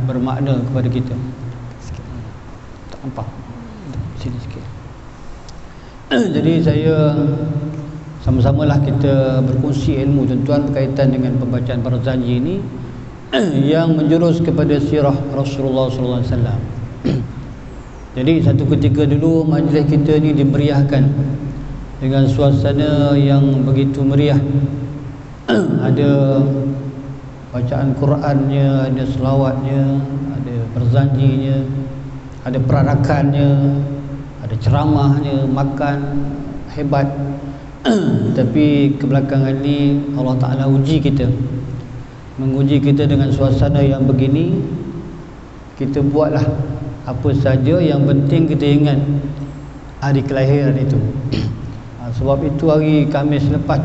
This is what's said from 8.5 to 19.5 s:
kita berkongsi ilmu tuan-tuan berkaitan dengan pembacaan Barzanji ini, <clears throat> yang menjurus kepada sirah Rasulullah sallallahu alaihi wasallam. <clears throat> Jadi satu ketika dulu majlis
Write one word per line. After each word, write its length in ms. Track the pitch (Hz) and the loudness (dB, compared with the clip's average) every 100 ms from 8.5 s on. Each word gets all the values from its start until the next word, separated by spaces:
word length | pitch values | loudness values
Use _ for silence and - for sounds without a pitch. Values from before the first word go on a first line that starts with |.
| 143 151 139 | 2 2 2
kita 640 | 139 120 139 135 131 127 | 0 0 2 2 2 0
berkongsi 560 | 123 123 143 139 156 139 139 | 0 0 0 0 0 0 2
ilmu 160 | 139 | 2
tuan-tuan 480 | 123 123 - 147 139 | 2 0 0 0 0
berkaitan 400 | 135 131 139 135 | 0 -2 2 2
dengan 240 | 127 127 123 | 2 0 0
pembacaan 480 | 120 120 - 123 | -2 -2 -2 -4
Barzanji 560 | 123 123 127 127 120 123 | -2 -2 -2 -2 0 0
ini, 160 | 147 196 - - - - - - - | -2 -4 -6 -10 -12 -14 -16 -16 -4
<clears throat> 40 | - 190 135 139 156 | 0 0 2 2 2
yang 240 | 160 156 | 2 2
menjurus 400 | 147 165 170 165 | 2 4 4 2
kepada 400 | 160 139 147 143 | 2 2 2 2
sirah 360 | 143 151 143 139 - 139 | 2 2 2 2 -2 -4
Rasulullah 560 | 135 - 135 131 131 | -4 -2 0 0 0
sallallahu 320 | 110 123 123 | 0 -2 -2
alaihi 80 | 117 | 0
wasallam. 280 | 131 123 107 - - - - | 0 0 -2 -4 -8 -10 -4
<clears throat> 300 | - 127 110 - - - - - - - - | -2 -2 -4 -10 -12 -14 -14 -16 -16 -16 -10
Jadi 320 | 127 135 160 | -2 2 4
satu 240 | - - 135 147 | 4 2 2 2
ketika 320 | 143 147 143 | 4 2 2
dulu 400 | 147 165 160 | 2 4 4
majlis 400 | 156 | 4